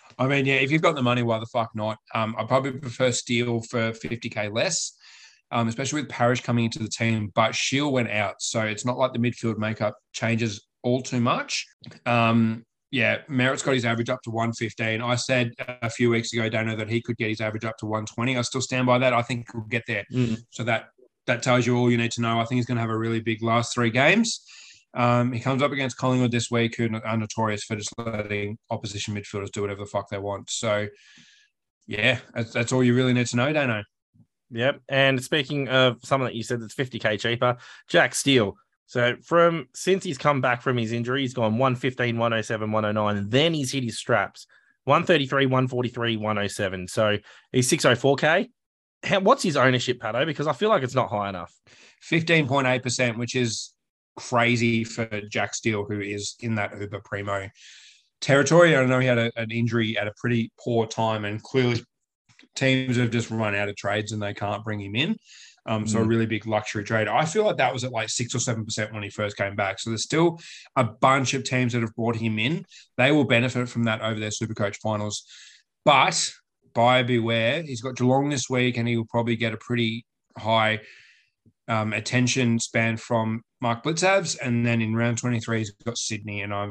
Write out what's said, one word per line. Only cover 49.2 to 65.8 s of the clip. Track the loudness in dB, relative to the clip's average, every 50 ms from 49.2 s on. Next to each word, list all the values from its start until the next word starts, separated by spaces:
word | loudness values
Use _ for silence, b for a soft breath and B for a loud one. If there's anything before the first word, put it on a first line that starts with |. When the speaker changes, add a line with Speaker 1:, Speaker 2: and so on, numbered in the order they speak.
Speaker 2:
what's | 4 4 4 4 2
his | 0 2
ownership, | 4 4 4 4 2 0 -2 -4 -4
Pato? | -4 -4 -2 -2 -2
Because | -2 -2 -4 -2 -4
I |
feel | -2 0 2 2
like | 2 2 0
it's | 0 0
not | 0 0 0
high | -2 -2 -2 -4
enough. | -4 -8 -10 -12 _ _ _ b b b b b b b
Speaker 1:
Fifteen | -6 -2 0 0 2 4 4 2 4
point | 2 2 2 2 2
eight | 0 0 0
percent, | -2 0 0 0 0 0 -2
which | -6 -4 -2 0
is | 0 0 -2 -6 -10 -12 -16 _ _ _ _ _ _ _ _ -16
crazy | -8 0 2 4 4 4 4 4 2 2 2 0 -2
for | -4 -4 -6 -6 -6 -6 -8 -8 -6
Jack | -4 -4 -4 -4 -6
Steele, | -4 -2 -2 -2 -2 -2
who | -4 -6 -6
is | -6 -6 -8 -8 -8 -10 -12 -8
in | -6 -4 -2
that | -2 -2 -4 -6 -10
uber | -10 -10 -10 -12 -10
primo | -8 -8 -8 -6 -4 -4 -4 -6 -8 B B B B B B B B B B B B _ _
territory. | 2 4 4 4 6 6 6 8 8 8 6
I | 6 4
know | 4 4 4
he | 4 4
had | 4 2
a, | 2 0 -2 -4
an | -6 -4
injury | -2 -2 0 2 2 2 2 2 0 -2
at | -4
a | -4 -6 -4
pretty | -2 0 0 0 0 -2 -6 _
poor | -6 -2 0 0 0
time, | 0 -2 -2 0 0 0 -2 -4
and | -4 -6 -8
clearly | -8 -2 0 0 2 2 0 -2 -4 -8 _ _ _ _ _ _ _ _ _ _ -20 _ _ 0
teams | 2 2 2 2 0 0 2 2
have | 2 2
just | 0 -2 -2 -2
run | -4 -2 -2 0 0
out | -2 -2 -4
of | -6 -6
trades | -4 -2 -2 -2 -2 -4
and | -6 -6
they | -6 -6 -6
can't | -6 -6 -4 -4 -6 -6
bring | -6 -6 -6
him | -6 -6 -2
in. | -2 -2 -2 -2 B B B B B B B B B B
Um, | -4 -2 -2